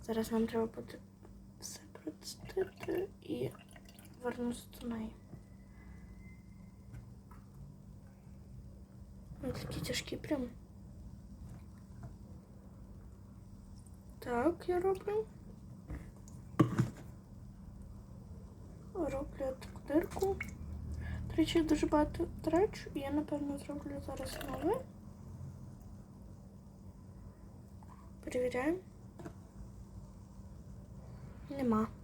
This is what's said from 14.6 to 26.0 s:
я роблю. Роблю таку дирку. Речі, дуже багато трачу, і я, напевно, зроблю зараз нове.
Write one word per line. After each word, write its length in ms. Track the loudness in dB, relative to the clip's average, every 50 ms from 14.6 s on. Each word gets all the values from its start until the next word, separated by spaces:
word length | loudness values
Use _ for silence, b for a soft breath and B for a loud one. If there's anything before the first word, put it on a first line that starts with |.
| 4 6
я 120 | 6 8
роблю. 460 | 8 8 6 6 4 4 4 4 4 2 -4 -10 -10 -10 -10 -10 -10 -10 -10 -10 -6 -4 -4 -4 -4 -8 -10 -12 -12 -10 -10 -10 -10 -10 6 6 8 8 8 4 4 4 4 -6 -10 -10 -10 -12 -12 -12 -12 -12 -12 -12 -12 -12 -12 -12 -10 -10 -10 -10 -10 -10 -10 -10 -12 -12 -10 -10 -10 -10 -10 -12 -12 -12 -12 -12 -12 -12 -12 -6 2
Роблю 320 | 2 4 4 4 2 0 -2 -2 0
таку 420 | 2 2 2 0 -4 -8 -8 -8 -2 8
дирку. 480 | 8 8 8 8 2 2 4 4 4 4 2 -4 -4 -6 -6 -4 -4 -4 -2 -2 B B B B B B B 2 6
Речі, 260 | 6 6 8 8 8
дуже 240 | 8 8 8 8 8
багато 400 | 8 10 8 8 8 6 2 0 0 0 0
трачу, 480 | 2 6 8 8 8 8 6 0 -6 -2 -2
і 60 | 0
я, 100 | 0 4
напевно, 480 | 4 4 4 4 2 2 2 0 0 -2
зроблю 440 | -2 -4 -4 -4 -2 -2 -4 -4 -2
зараз 320 | -4 -2 -2 -2 -2 -2 -2 -2 -2
нове. 300 | 0 4 6 6 6 6 4 -4 -10 -12 -10 -10 -10 -10 -10 -8 -8 -6 -6 -6 -6 -8 -8 -8 -10 -10 -10 -10 -10 -10